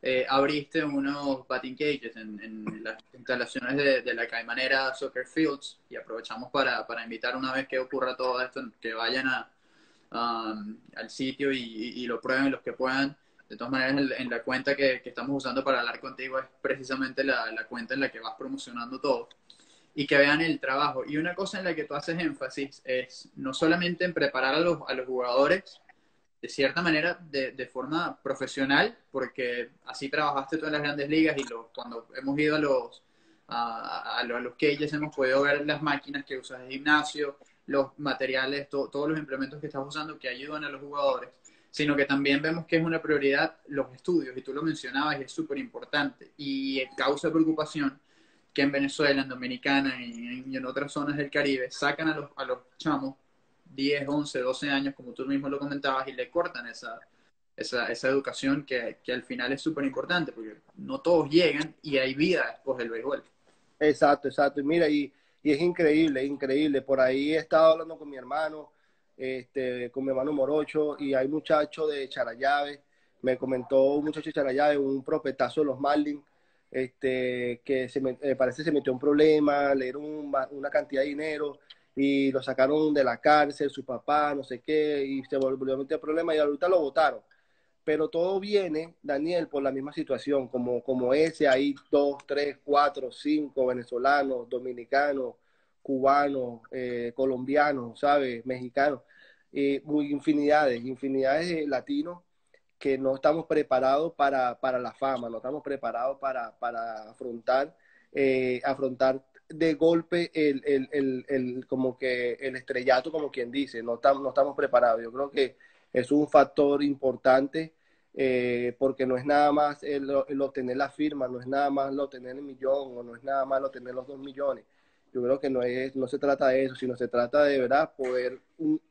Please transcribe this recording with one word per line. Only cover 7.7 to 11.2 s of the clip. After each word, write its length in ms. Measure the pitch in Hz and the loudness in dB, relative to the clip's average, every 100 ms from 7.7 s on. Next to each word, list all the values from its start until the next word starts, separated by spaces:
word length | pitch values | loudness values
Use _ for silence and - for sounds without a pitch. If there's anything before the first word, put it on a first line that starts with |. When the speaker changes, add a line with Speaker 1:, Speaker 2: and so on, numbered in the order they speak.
| 131 | -4
Speaker 1:
ocurra 380 | 127 135 127 123 | -4 -4 -4 -2
todo 240 | 127 127 | -2 -2
esto, 200 | 127 - 123 _ | -4 -6 -12 _
que 120 | 113 | -8
vayan 340 | 113 117 131 135 | -4 -2 -2 -2
a, 220 | 127 110 _ _ _ _ _ _ | -2 -6 _ _ _ _ _ _
um, 640 | 113 117 117 113 110 104 110 - - | -4 -2 -2 -6 -8 -10 -14 -16 -14
al 140 | 113 | -14
sitio 420 | - | -6